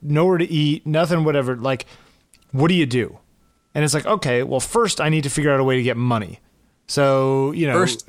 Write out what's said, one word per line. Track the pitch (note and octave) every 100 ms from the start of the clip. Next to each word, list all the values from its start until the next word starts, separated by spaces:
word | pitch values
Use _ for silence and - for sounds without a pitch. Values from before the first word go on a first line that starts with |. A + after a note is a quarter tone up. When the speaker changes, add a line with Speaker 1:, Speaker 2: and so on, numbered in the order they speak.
Speaker 1:
nowhere | D3 D3+ F3+ F3+
to | F3
eat, | D#3+ D3 D3+ D#3
nothing, | D#3 E3+ E3+ D#3
whatever. | C#3+ B2+ B2
Like, | C3 C3 - - _ _ _ _ _
what | C3 E3
do |
you | F3+ C#3+
do? | B2 G#2 - _ _ _ _ _ D3+
And |
it's | D3+
like, | D3 -
okay, | G#3 C#3 A#2+
well, | B2+ C3
first | - A#3 A3 -
I | D3+
need | D#3 C#3
to |
figure | D#3 D3
out | C3+
a | C3
way | B2+
to |
get | B2 A#2
money. | B2 A2+ F#2+ - _ _ _ _ -
So, | - C#3 C3+ C3+ C3+ C3+
you | D#3 D3+
know, |
Speaker 2:
First, | D#3 F3+ A#2